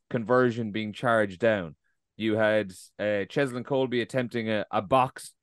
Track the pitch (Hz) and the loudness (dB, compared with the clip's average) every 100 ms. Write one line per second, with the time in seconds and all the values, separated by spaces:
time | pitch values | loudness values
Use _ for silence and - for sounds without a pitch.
0 | - 120 107 127 123 117 110 104 107 95 | -6 -4 2 4 4 2 -4 -4 -6 -4
1 | 127 113 104 87 113 104 82 - _ _ | 2 2 2 2 2 2 -2 -12 _ _
2 | _ - 107 107 107 107 98 90 - - | _ -4 0 2 2 2 -2 -10 -16 -6
3 | 104 101 95 147 139 123 113 135 127 120 | -2 -2 -2 -2 -2 -4 -2 -2 0 -2
4 | 110 131 120 120 110 107 - 107 98 131 | -2 -4 -4 -4 -2 -2 -2 -2 2 2
5 | 127 - - _ | 2 -2 -20 _